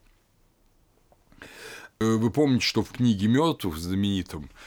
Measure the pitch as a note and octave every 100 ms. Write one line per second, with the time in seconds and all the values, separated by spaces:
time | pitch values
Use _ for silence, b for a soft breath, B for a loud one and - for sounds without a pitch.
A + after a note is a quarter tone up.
0 | _ _ _ _ _ _ _ _ _ _
1 | _ _ _ B B B B B B _
2 | A2 A2+ A2+ D3 D3 A#2+ - A2+ G2+ -
3 | B2 G2 G#2+ B2+ E3 - F#2 D#2 F2 F#2+
4 | G2+ F#2+ E2+ D#2+ C#2+ B